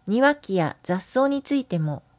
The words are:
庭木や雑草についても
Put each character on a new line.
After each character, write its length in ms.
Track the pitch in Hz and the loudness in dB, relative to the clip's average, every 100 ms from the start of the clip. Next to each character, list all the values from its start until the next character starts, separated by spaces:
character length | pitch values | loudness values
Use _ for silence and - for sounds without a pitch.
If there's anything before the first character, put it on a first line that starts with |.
| - | -4
庭 260 | 226 277 | 2 4
木 220 | 285 - 190 | 2 -2 0
や 200 | 156 - | 0 -4
雑 160 | - 185 | -6 -4
草 300 | - 254 277 | -2 0 0
に 120 | 277 | 0
つ 120 | - | -2
い 100 | 285 | -2
て 140 | 254 170 | -2 -2
も 240 | 156 143 - | -2 -4 -10